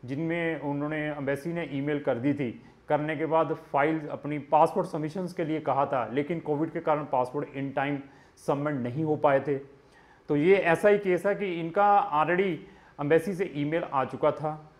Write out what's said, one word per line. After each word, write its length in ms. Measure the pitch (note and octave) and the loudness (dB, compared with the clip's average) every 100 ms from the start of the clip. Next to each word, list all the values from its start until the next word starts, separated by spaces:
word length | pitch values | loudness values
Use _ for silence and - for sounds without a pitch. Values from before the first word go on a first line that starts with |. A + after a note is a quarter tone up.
जिनमें 560 | B2 C3+ E3 E3+ E3 D#3 | -8 -6 -4 -2 -2 -2
उन्होंने, 380 | C#3+ C#3+ D3 D#3 D3+ | -4 -4 -4 -4 -4
embassy 440 | D3 C#3 C#3 E3+ | -4 -4 -2 -4
ने 160 | E3+ D#3+ | -6 -4
email 280 | C#3 C#3+ D3 | -4 -2 -2
कर 180 | D3 B2 | 0 0
दी 160 | C3+ | 0
थी, 160 | C#3+ B2+ - - - - | 0 -4 -6 -18 -20 -2
करने 280 | D3+ D3+ D3+ | -2 0 -2
के 100 | D3+ | 0
बाद 260 | D#3+ D3+ D3+ - | 2 2 -2 -2
फाइल 360 | C#3+ D3+ D#3+ D3 | 0 2 0 -4
अपनी 300 | - C#3+ D3 | -8 -6 -8
passport 480 | C3+ D3+ D#3+ G3+ F3 | 2 4 4 4 -2
submissions 460 | D#3+ D3+ F#3+ F3+ | -4 -6 -6 -6
के 120 | F3+ | -4
लिए 160 | D#3+ D#3 | -2 -2
कहा 260 | D3+ C3 C#3 | 0 0 2
था, 220 | C3+ A2 | 0 0
लेकिन 280 | B2 D3 E3+ | -2 -2 -4
COVID 300 | D3+ D3 D#3+ | -2 -2 -2
के 100 | E3+ | -2
कारण 240 | E3 D3+ | 0 0
passport 440 | C#3+ B2+ B2+ D3 C#3+ | 0 -2 0 -2 -6
in 240 | C#3 C#3 C3+ | -6 -4 -2
time 200 | C#3 C#3+ C#3 - - _ | -2 -4 -6 -20 -20 _
submit 380 | - C#3+ D3 | -4 -2 0
नहीं 300 | C#3+ A#2+ C3+ | -2 -4 -2
हो 120 | D#3 D3+ | -2 2
पाए 240 | D3+ C#3 | 4 4
थे। 180 | C#3 C3+ C3+ - _ _ _ - - | 2 -4 -4 -20 _ _ _ -20 -2
तो 80 | D3 | 2
ये 200 | D#3+ G3 | 6 6
ऐसा 320 | E3+ E3 G#3 | 6 4 6
ही 100 | G#3 | 4
case 280 | G3 F3+ G3+ | 2 0 0
है 80 | |
कि 260 | F#3 G3 E3+ | -2 -4 -4
इनका 500 | E3 E3+ G#3 G3+ G3 | -4 2 4 4 4
already 380 | D3 D3+ F3 G3 D#3 - - - - | 0 2 2 0 -2 -8 -20 -20 -8
embassy 340 | D3 D#3+ D#3+ | 2 4 2
से 180 | F3+ F#3+ C#3+ | -4 -4 -4
email 280 | D3 D#3+ | -2 -2
आ 200 | E3+ C#3 | -2 -2
चुका 260 | C3 C3+ D3+ | -2 0 0
था 420 | C#3+ D3+ D#3 - _ | 0 -6 -8 -14 _